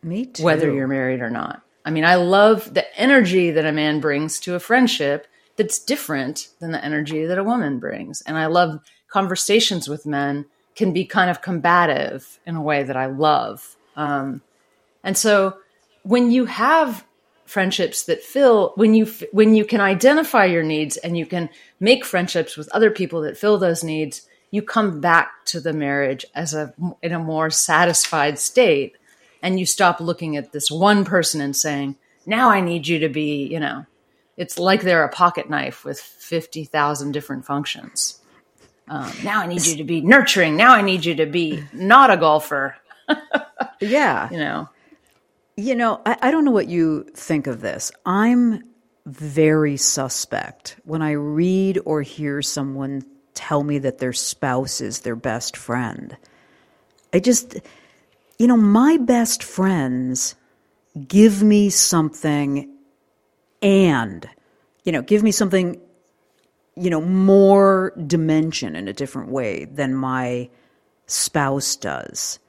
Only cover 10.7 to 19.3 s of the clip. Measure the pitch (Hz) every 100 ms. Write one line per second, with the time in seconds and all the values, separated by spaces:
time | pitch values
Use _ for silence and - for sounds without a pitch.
10.7 | - 202 170 - - 180 175 - 175 165
11.7 | 175 170 139 143 135 - - - 165 151
12.7 | 143 139 131 131 135 156 147 113 101 -
13.7 | _ _ - 147 143 135 131 _ _ _
14.7 | _ _ _ 185 190 220 208 190 190 _
15.7 | _ _ _ 190 240 247 254 240 - 254
16.7 | 320 294 202 _ _ _ _ _ - 185
17.7 | 185 175 - - 165 - 269 269 220 185
18.7 | - 220 220 214 - -